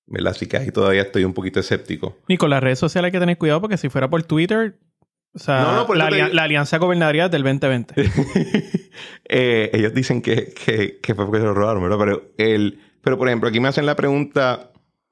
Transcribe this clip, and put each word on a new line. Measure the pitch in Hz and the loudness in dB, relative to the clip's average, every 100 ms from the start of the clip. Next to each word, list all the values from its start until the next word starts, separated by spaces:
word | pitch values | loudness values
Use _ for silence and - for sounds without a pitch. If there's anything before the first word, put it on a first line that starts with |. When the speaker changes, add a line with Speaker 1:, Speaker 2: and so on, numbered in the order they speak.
| _ | _
Speaker 1:
¿verdad? | - 92 | -6 -4
Así | 92 - | -4 -6
que | - | -4
ahí | 135 | -2
todavía | - 98 98 | 0 2 2
estoy | 98 101 | 0 0
un | 95 | -2
poquito | 92 92 95 | -2 -4 -4
escéptico. | - 95 - 85 - - - | -2 -4 -4 -10 -10 -10 -4
Speaker 2:
Y | 180 | 0
con | 156 | 0
las | 139 | 2
redes | 127 127 | 0 0
sociales | 165 185 180 | -2 -2 -2
hay | |
que | 180 | 0
tener | 175 170 | 0 0
cuidado | 160 151 | 0 0
porque | 214 190 | -2 -4
si | 139 | -4
fuera | 139 131 | -2 0
por | 165 | -2
Twitter, | 160 156 175 220 220 - _ _ _ _ _ | 0 0 0 0 -2 -6 _ _ _ _ _
o | - | -10
sea, | - 131 | -2 0
Speaker 1:
No, | 127 123 | 2 2
no, | - | 2
por | 175 | 2
Speaker 2:
la | |
Speaker 1:
eso | 156 | 2
te | 151 | 2
Speaker 2:
alia-, | 151 | 2
Speaker 1:
digo. | 165 | 2
Speaker 2:
la | |
alianza | 156 147 143 165 | 2 0 0 2
gobernaría | 180 175 160 147 180 | 2 2 2 2 2
del | 160 | 2
veinte | 135 139 139 | 0 0 0
veinte. | 127 113 | 0 -2
Speaker 1:
<laughs> | - 139 - 139 - 127 - - - - - - - - | 0 2 0 0 0 0 -2 -2 -6 -8 -18 -20 -20 -2
Eh, | 127 127 113 107 | 2 2 2 2
ellos | 107 104 | 2 2
dicen | 120 127 120 | 0 0 0
que, | 110 113 107 | 0 -2 -2
que, | - - 110 98 - | -6 -2 0 -2 -4
que | - | -4
fue | 101 | -2
porque | 101 107 | 0 0
se | 110 | 0
lo | |
robaron, | 101 104 104 | 2 0 0
¿verdad? | 90 104 | 0 0
Pero | 104 98 - - | 0 -2 -6 -2
el, | 110 107 104 - - _ | 0 2 0 -4 -16 _
pero, | - 131 | -2 0
por | 127 | 0
ejemplo, | 117 117 | 0 0
aquí | 110 | 0
me | 135 | 0
hacen | 135 147 | 0 0
la | 147 | 0
pregunta | 143 143 143 147 127 120 - _ _ _ _ | 0 0 0 0 0 -2 -10 _ _ _ _